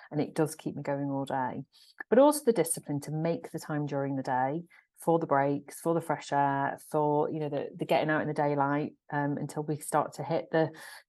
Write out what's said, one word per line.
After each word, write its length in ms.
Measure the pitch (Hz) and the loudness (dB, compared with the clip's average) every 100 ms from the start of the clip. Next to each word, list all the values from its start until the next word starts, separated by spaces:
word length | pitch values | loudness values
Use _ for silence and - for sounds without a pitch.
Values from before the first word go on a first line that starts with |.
| - | -6
and 80 | 151 | -4
it 140 | - | -2
does 220 | - 151 - | 0 0 -2
keep 200 | 147 147 | -8 -6
me 60 | |
going 300 | 147 139 143 | -4 -2 -2
all 140 | 135 135 | -4 -2
day. 380 | 135 123 - - _ - - - | -2 -2 -6 -12 _ -20 -18 2
But 100 | 220 | 6
also 220 | 294 294 | 8 6
the 100 | - | 2
discipline 480 | 226 160 151 - 143 | 2 0 -2 -4 -6
to 100 | 147 | -4
make 400 | 156 165 165 - | -2 0 -2 -6
the 80 | 156 | -10
time 260 | - 151 143 | -4 -4 -2
during 300 | 143 139 135 | -2 -2 -2
the 80 | |
day 400 | 135 127 131 160 175 _ _ - | -2 0 0 -2 -8 _ _ -4
for 200 | - 165 | 2 2
the 80 | 165 | 4
breaks, 540 | 139 143 143 - - | 4 4 0 -6 -6
for 120 | 165 | -2
the 60 | 165 | 0
fresh 320 | 160 143 - | 0 -4 0
air, 480 | 143 139 139 139 - - | 2 2 2 -2 -4 -4
for, 400 | 156 147 147 - | 0 2 2 0
you 80 | 156 | -2
know, 120 | 147 | -4
the, 180 | 139 - - | -4 -6 -6
the 60 | |
getting 260 | 151 160 156 | 0 2 2
out 120 | 156 | 0
in 60 | 151 | 0
the 60 | |
daylight, 600 | 156 147 143 139 147 147 - - | 0 0 2 2 0 -2 -8 -6
um, 240 | 147 143 143 | -2 -2 -2
until 240 | 143 151 | -4 -6
we 140 | 151 147 | -4 -6
start 360 | - 151 - | 0 0 0
to 100 | - | -4
hit 260 | 143 165 - | -4 -4 0
the 180 | 160 156 - - - | 2 0 -2 -16 -18